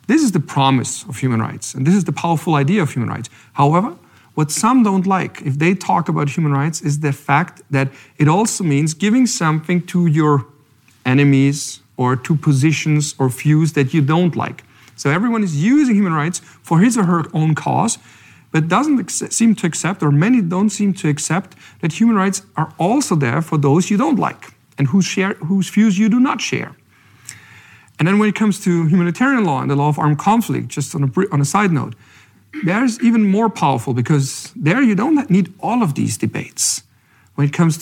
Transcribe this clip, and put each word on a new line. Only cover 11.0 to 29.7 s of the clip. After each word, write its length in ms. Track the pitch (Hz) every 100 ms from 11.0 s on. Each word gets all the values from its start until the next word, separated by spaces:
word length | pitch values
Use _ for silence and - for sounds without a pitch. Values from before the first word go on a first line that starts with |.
enemies 760 | 127 131 143 135 139 143 - - _ -
or 180 | 123 127
to 180 | -
positions 800 | 156 - 139 151 151 156 151 147 -
or 100 | 131
views 460 | 123 147 151 160
that 180 | 147 131
you 80 | 170
don't 340 | 139 160 180
like. 300 | 110 - - _ _ - -
So 140 | 143
everyone 320 | 160 240 226
is 200 | 202 143
using 340 | 190 285 269 202
human 180 | 196
rights 240 | 160 151 -
for 400 | - - - 165
his 180 | 233 233
or 80 |
her 200 | 180 170 147
own 200 | 160 156
cause, 440 | 147 - 135 220 - - - - - _
but 160 | 156 160
doesn't 320 | 185 302 269
ex-, 360 | 180 - - -
seem 180 | 226 202
to 100 | 175
accept, 360 | 151 - 196
or 80 | 151
many 300 | 143 196 254
don't 300 | 170 180 208
seem 240 | - 202
to 140 | 185 156
accept, 440 | 143 - 165 - - - -
that 180 | 170 -
human 160 | 233 214
rights 240 | 196 190 - -
are 160 | 156 -
also 360 | 170 269 -
there 280 | 170 131 139
for 160 | 165 156
those 320 | 139 156 180
you 80 | 202
don't 200 | 294 254
like 360 | 165 - - _ _ -
and 100 | 139
whose 160 | 185
share, 300 | 175 - 190
whose 340 | 208 156 196 180
views 300 | - 220 185
you 100 | 220
do 100 | 247
not 220 | 262 -
share. 340 | - - - - _ _ _ _ - - - - - - _ -
And 100 | 156
then 100 | 208
when 120 | 214
it 40 |
comes 240 | - 214 190
to 220 | - 170 160
humanitarian 580 | 180 175 170 254 262
law 160 | 190 131
and 100 | 131